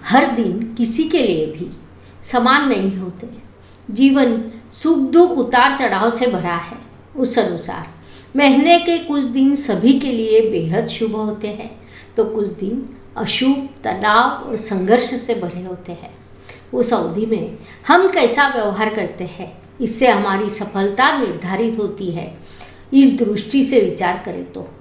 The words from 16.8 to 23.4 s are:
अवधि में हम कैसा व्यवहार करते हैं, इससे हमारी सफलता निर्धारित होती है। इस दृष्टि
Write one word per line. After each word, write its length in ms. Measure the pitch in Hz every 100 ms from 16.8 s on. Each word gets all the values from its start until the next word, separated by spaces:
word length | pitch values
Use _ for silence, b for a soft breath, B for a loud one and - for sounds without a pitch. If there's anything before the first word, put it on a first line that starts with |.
| 240
अवधि 320 | 220 165 175 220
में 320 | 208 160 - B B -
हम 200 | 339 381
कैसा 400 | 381 240 262 277
व्यवहार 460 | 247 208 190 220
करते 300 | 214 185 -
हैं, 380 | 180 - 180 - - -
इससे 280 | 233 - 254
हमारी 400 | 202 202 196 208
सफलता 680 | - 202 196 196 196 277 294
निर्धारित 600 | 220 165 180 190 226 220
होती 320 | 196 - 185
है। 280 | 165 170 - B B B B B
इस 280 | 269 262 -
दृष्टि 400 | 214 208